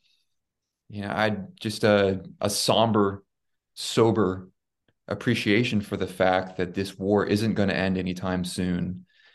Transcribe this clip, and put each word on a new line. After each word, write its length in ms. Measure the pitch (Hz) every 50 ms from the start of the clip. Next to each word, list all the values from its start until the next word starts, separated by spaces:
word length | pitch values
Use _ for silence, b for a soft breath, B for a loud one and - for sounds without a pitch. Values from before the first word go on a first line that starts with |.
| _ _ _ _ _ _ _ _ _ _ _ _ _ _ _ _ _ -
you 140 | 107 104
know, 80 | 101 101
I 260 | - 101 107 110 104 98 92 - - -
just 260 | - 110 104 - -
a, 380 | 107 104 101 98 95 95 92 90 - - -
a 80 | 104 104
somber, 720 | - - - - 98 104 110 110 104 107 101 98 98 - - _ _ _ _ _ _ _ _ _ _
sober 760 | - - - - 123 110 113 104 107 98 90 92 92 92 - _ _ _ _ _ _ _ _ _ _ _
appreciation 760 | - 104 - - 127 113 - - 110 101 113 123 - 110 101
for 160 | 101 - 104 90
the 80 | 95
fact 500 | 90 - - 92 92 92 92 92 - -
that 160 | - 90 90
this 260 | - 98 95 - - -
war 280 | 95 98 104 101 95
isn't 280 | - 101 104 113 110 92
gonna 200 | - 101 95 80
end 240 | 71 95 95 92 92
anytime 460 | 90 92 90 - 95 92 92 92 90
soon, 600 | 90 - - 90 90 87 90 - - - - b b b b b b